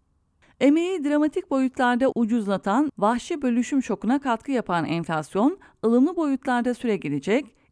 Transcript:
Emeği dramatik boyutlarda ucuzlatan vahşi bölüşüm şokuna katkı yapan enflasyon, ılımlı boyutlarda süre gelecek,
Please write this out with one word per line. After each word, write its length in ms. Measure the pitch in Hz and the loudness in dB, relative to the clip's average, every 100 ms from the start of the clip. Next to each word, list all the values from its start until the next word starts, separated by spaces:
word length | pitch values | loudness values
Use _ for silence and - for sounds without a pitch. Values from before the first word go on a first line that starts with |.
| _ _ _ _ _ - | _ _ _ _ _ 0
Emeği 440 | 269 311 349 381 | 4 4 0 -2
dramatik 460 | 285 294 302 370 - | 0 0 0 -2 -4
boyutlarda 640 | 269 262 - 247 240 262 | -2 -2 0 0 2 0
ucuzlatan 760 | - 226 240 196 190 196 220 302 - | 0 0 0 0 -2 0 0 0 0
vahşi 440 | 202 240 - 330 | 0 0 -4 -4
bölüşüm 400 | 262 233 233 285 | 0 0 0 -2
şokuna 360 | - 196 202 277 | -2 -4 0 -2
katkı 340 | 269 226 - | 0 -4 -2
yapan 320 | 254 - 175 | -4 -2 -2
enflasyon, 760 | 151 170 165 160 151 190 254 392 - _ | -2 -4 -4 -4 -2 0 2 0 -10 _
ılımlı 320 | 226 240 294 349 | 2 4 4 2
boyutlarda 580 | 302 269 269 247 240 | -2 -2 -2 -2 -2
süre 220 | 240 240 196 | -2 -2 -4
gelecek, 600 | - 143 160 233 285 _ _ | -4 -4 0 -2 -2 _ _